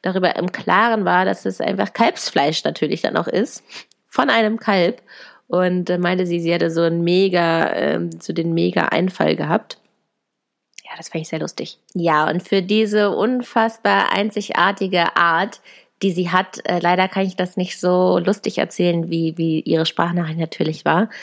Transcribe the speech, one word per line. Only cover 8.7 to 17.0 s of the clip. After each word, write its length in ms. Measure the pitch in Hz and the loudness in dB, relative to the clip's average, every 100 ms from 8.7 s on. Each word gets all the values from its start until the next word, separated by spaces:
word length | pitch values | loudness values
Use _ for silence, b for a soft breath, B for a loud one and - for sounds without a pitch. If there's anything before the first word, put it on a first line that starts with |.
| 175 165 | 0 0
Einfall 500 | - 185 - 160 160 | 0 -2 0 0 0
gehabt. 440 | 151 185 - - _ _ _ _ _ _ _ _ _ - - | 0 -2 -2 -20 _ _ _ _ _ _ _ _ _ -20 -18
Ja, 80 | - | -16
das 140 | 175 | -8
fand 140 | 160 | -8
ich 40 | 160 | -6
sehr 120 | 160 | -6
lustig. 400 | 156 - 151 - _ | -6 -8 -12 -12 _
Ja, 360 | 180 170 151 156 | -2 2 2 2
und 120 | 170 | -2
für 200 | - 196 | 0 0
diese 500 | 185 214 214 208 208 | 2 2 2 2 2
unfassbar 1000 | - 220 254 240 233 226 226 202 196 196 | 2 0 0 -2 0 0 0 0 2 2
einzigartige 1040 | 190 208 208 202 - 180 196 190 185 170 - | 0 0 -4 -4 0 2 0 0 2 2 2
Art, 420 | 170 165 185 - B B B _ | 2 2 0 -6 B B B _
die 100 | 196 | -2
sie 180 | 175 170 | 0 0
hat, 300 | 180 185 - - | 0 0 -6 -2
äh, 140 | 180 | 0
leider 280 | 190 180 | 2 2